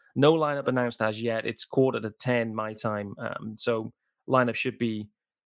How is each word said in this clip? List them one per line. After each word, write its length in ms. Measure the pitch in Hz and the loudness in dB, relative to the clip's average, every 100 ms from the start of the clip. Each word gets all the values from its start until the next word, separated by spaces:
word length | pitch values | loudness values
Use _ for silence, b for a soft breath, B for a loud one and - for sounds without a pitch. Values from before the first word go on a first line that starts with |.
| b 127 | b 4
No 180 | 143 | 6
lineup 340 | 165 151 143 131 | 6 2 0 0
announced 340 | 127 123 - | 0 0 0
as 180 | 110 107 | -2 0
yet. 280 | 117 113 113 | -2 -2 -4
It's 180 | 117 - | -8 -2
quarter 340 | - 131 117 | 2 4 2
to 120 | 110 | -6
ten 420 | - 127 123 113 | -4 0 0 0
my 220 | 110 110 107 | -4 -6 -4
time. 400 | 113 107 101 98 | -4 -4 -6 -8
Um, 380 | 113 - 110 107 | -8 -8 -10 -4
so 340 | - 113 113 - _ _ - | -2 -2 -4 -12 _ _ 2
lineup 240 | 127 123 | 2 4
should 240 | 113 131 - | 0 -4 -2
be, 320 | 120 107 104 _ _ _ _ | -4 -4 -8 _ _ _ _